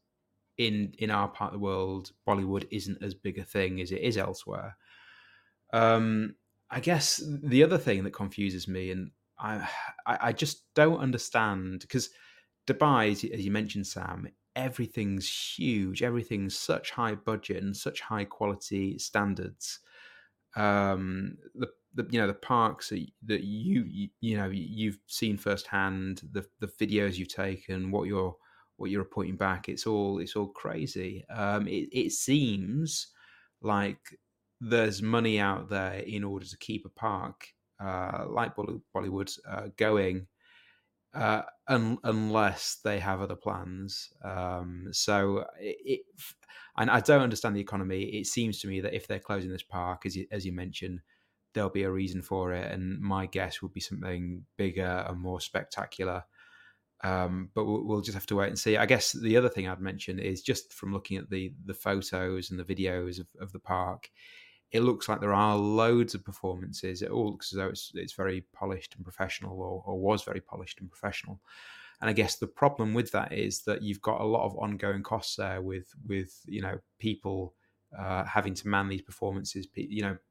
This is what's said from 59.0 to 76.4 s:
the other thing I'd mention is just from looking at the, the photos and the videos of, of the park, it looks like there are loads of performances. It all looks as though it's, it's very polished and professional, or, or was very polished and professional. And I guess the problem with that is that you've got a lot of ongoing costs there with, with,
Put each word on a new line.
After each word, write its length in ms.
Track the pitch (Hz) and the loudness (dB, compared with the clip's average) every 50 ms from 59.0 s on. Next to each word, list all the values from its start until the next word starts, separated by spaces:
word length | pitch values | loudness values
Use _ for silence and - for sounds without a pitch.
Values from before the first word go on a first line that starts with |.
| - - - | 4 2 0
the 240 | - 113 110 110 | 0 4 6 8
other 140 | 123 123 120 | 8 8 6
thing 180 | - 104 92 92 | 4 0 -4 -4
I'd 120 | 92 90 | -4 -4
mention 380 | 95 95 95 98 - - 92 95 | -4 -6 -6 -6 -8 -8 -6 -4
is 220 | 98 98 92 87 | -2 -2 -4 -2
just 320 | - - 117 - - - - | -2 -2 -2 -2 -4 -12 -14
from 220 | - - 98 98 | -10 -6 -4 -4
looking 240 | 98 - - 98 95 | -4 -4 -4 -6 -6
at 100 | - - | -6 -4
the, 240 | 101 95 92 92 - - 90 | -4 -4 -4 -6 -8 -12 -10
the 80 | 98 92 | -10 -8
photos 760 | - - 101 98 98 95 - - 92 92 92 92 92 87 - | -4 0 0 0 0 0 -2 -2 -2 -2 -2 -2 -4 -4 -6
and 80 | 92 90 | -6 -6
the 60 | 90 | -4
videos 560 | 95 95 90 92 92 90 90 87 90 90 92 | -4 -2 0 0 0 0 0 -2 -4 -6 -8
of, 60 | 90 - _ - | -10 -12 _ -14
of 140 | 92 95 92 | -14 -12 -12
the 60 | 92 | -10
park, 520 | - - 92 92 90 90 92 - - - _ - - - - - - - - _ _ _ - | -4 -2 -2 0 0 -2 -4 -6 -10 -18 _ -20 -20 -20 -20 -20 -20 -20 -20 _ _ _ 2
it 80 | 113 | 4
looks 280 | 120 123 117 - - - | 4 4 4 2 0 -2
like 120 | 107 - | -2 0
there 120 | 101 101 101 | 2 4 6
are 240 | 98 107 107 104 | 6 6 6 6
loads 580 | 101 101 104 107 110 113 117 120 120 117 107 - | 4 4 4 4 6 6 6 6 6 6 4 0
of 100 | 98 - | -8 -8
performances. 760 | - 95 - - 95 92 90 92 101 98 - - 95 92 87 | -8 -10 -6 -4 -4 -4 -4 -6 -8 -8 -6 -6 -6 -4 -4
It 100 | 104 - | -4 -2
all 200 | 101 120 110 104 | 0 0 0 0
looks 220 | - - - - 95 | -2 -4 -8 -8 -4
as 40 | |
though 120 | 98 95 92 | -4 -2 -4
it's, 240 | - - - - - | -4 -6 -10 -10 -8
it's 200 | 90 90 - - | -10 -10 -8 -4
very 300 | - 95 95 95 92 90 _ _ | -2 -2 -2 -2 -4 -6 _ _
polished 440 | - 98 95 95 90 - - - | -8 -6 -4 -4 -6 -8 -12 -14
and 80 | - 90 | -14 -16
professional, 560 | 90 - - 95 90 - - 98 98 92 92 | -12 -6 -6 -4 -4 -4 -6 -8 -8 -8 -8
or, 220 | 92 92 92 92 92 | -6 -6 -8 -8 -6
or 120 | 98 95 92 | -4 -2 2
was 260 | 95 98 107 101 - | 4 4 4 4 2
very 160 | 104 101 95 | -4 -6 -6
polished 400 | - - - 98 - - - - | -8 -10 -12 -12 -12 -14 -14 -14
and 100 | 95 90 | -14 -16
professional. 500 | - - - 101 98 - - 104 101 - _ - - - - - - - - - - - | -12 -8 -6 -6 -6 -6 -10 -10 -14 -16 _ -20 -20 -20 -20 -20 -20 -20 -20 -18 -10 -4
And 100 | - 110 | -2 0
I 20 | 104 | 2
guess 240 | 110 104 95 - | 2 2 2 0
the 120 | - 110 - | -4 -4 -6
problem 440 | - - 143 143 143 - 110 107 110 | 0 4 4 4 4 2 -2 0 2
with 200 | 120 120 - - | 0 0 0 0
that 200 | 101 - - - | -2 -2 -2 -2
is 300 | - 104 104 101 - - | -2 -2 -2 -2 -4 -2
that 200 | 107 104 - 107 | -2 -2 -2 -2
you've 200 | 101 98 98 - | -4 -4 -2 0
got 180 | 110 110 - | 0 0 2
a 60 | 104 | 2
lot 180 | 107 113 117 - | 2 2 2 2
of 140 | 104 98 101 | 0 -2 -2
ongoing 440 | 107 104 104 95 - 101 98 98 98 | -4 -4 -2 -2 -2 -2 -2 -2 -2
costs 340 | - 110 107 - - - | -4 -4 -4 -4 -4 -6
there 260 | - 104 95 95 92 92 | -4 -4 -4 -4 -4 -4
with, 320 | 95 95 95 90 - - - 110 | -4 -6 -6 -8 -12 -18 -14 -8
with, 340 | 104 98 98 92 90 - - | -4 -4 -4 -4 -6 -10 -18